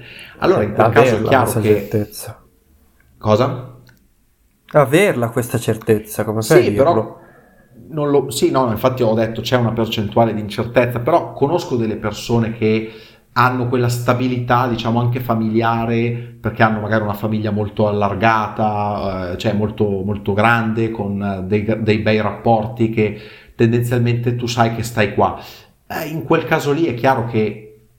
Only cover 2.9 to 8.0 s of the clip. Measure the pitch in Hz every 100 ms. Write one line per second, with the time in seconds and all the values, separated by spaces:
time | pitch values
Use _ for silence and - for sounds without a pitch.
2.9 | _ _ _ 107 107 135 - - - -
3.9 | _ _ _ _ _ _ _ _ 151 131
4.9 | 156 202 131 117 127 120 - - 117 -
5.9 | 107 - - 104 107 110 160 - 104 139
6.9 | 110 104 - - - _ _ _ - -
7.9 | 151